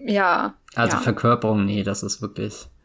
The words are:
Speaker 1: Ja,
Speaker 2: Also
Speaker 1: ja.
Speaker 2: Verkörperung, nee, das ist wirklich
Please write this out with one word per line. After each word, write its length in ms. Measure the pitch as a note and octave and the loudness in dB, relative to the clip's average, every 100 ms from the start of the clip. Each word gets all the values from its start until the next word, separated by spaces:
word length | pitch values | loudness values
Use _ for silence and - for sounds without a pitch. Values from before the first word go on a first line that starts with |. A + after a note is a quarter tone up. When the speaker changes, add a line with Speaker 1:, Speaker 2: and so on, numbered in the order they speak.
| C4 | -2
Speaker 1:
Ja, 480 | G3+ F#3 F3 - - - | 2 2 2 0 -6 -8
Speaker 2:
Also 220 | - - - | -2 0 0
Speaker 1:
ja. 60 | |
Speaker 2:
Verkörperung, 640 | - A2 A#2 A#2+ A2 G#2+ | -2 0 2 2 2 2
nee, 180 | G2 G#2 | 2 0
das 200 | G2+ G2 | -2 -4
ist 180 | G#2 - | -6 -6
wirklich 440 | G#2 - G#2+ - - - | -8 -8 -8 -8 -18 -20